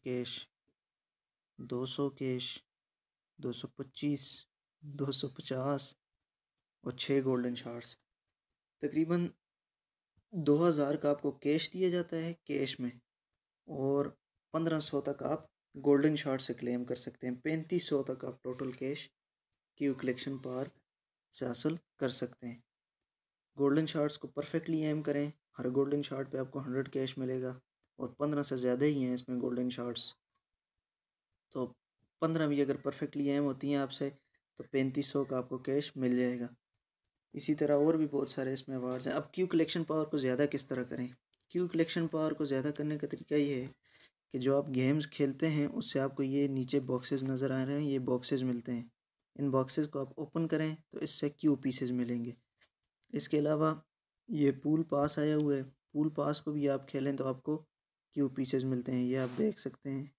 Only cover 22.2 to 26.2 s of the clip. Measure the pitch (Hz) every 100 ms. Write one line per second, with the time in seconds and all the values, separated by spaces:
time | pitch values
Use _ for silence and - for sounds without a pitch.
22.2 | 127 - 120 117 _ _ _ _ _ _
23.2 | _ _ _ - 139 147 156 160 147 -
24.2 | 143 - 147 165 160 160 156 151 151 143
25.2 | 147 - _ - 127 131 139 147 143 135